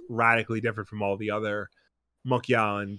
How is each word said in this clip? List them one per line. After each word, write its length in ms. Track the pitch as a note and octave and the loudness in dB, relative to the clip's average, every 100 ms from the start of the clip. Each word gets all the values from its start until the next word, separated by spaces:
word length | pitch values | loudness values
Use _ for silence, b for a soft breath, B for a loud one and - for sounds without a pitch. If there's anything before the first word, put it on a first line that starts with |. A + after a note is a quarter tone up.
| - | -8
radically 520 | A#2 A#2 A#2 A2 A2 | 2 4 4 2 -2
different 280 | A#2 G#2+ G2+ | -2 -4 -8
from 120 | G#2+ | -4
all 160 | G2+ G2 | -2 -2
the 140 | G#2+ | -2
other 400 | G#2 G#2+ G#2 G2 _ _ _ _ _ | -2 -2 -4 -6 _ _ _ _ _
Monkey 320 | B2+ B2 - A#2 | -2 0 2 2
Island 420 | G#2+ G2+ G2+ | 2 0 -6